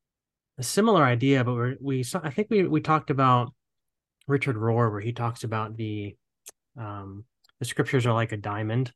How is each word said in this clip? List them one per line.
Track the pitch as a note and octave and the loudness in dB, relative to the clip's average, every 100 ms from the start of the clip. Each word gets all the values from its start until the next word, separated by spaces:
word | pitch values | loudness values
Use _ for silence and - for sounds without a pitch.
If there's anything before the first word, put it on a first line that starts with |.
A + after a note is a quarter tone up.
| _ _ _ _ _ - | _ _ _ _ _ -10
a | |
similar | B2 - A3 G3 | -4 0 4 4
idea, | C3+ A#2+ C3+ C#3 | 4 4 4 4
but | A#2+ | 2
we're, | A#2+ A#2+ C3 | -2 -4 -4
we | C3+ C3 | -4 -4
saw, | B2 F#3 | -2 -6
I | D#3 | -4
think | F3 G#3 | -4 0
we, | G#3+ F3+ | 2 2
we | D3+ | 2
talked | - D#3 - | 2 0 0
about | C#3 C3 B2 A#2 - _ _ _ _ _ _ - | 2 4 4 2 -6 _ _ _ _ _ _ -2
Richard | C#3 - A2+ | -2 0 -2
Rohr, | A2+ A#2 A#2 | 2 2 2
where | G#2 | 0
he | G#2+ | -4
talks | A#2+ A#2 A#2 | -4 -4 -4
about | A#2 A2 A2 A2 | -6 -4 -6 -6
the, | A2 G#2 G2+ - _ _ - - _ - | -6 -6 -8 -12 _ _ -20 -20 _ -14
um, | G#2+ G2+ G2 G2 A2 _ _ - | -12 -10 -12 -14 -18 _ _ -10
the | B2 | -6
scriptures | - C3+ C#3 A#2+ | -2 0 2 2
are | |
like | A2+ A2+ | 2 0
a | G#2+ | -4
diamond, | G2+ G#2 A2 A#2 B2+ | -6 -4 -2 -2 -2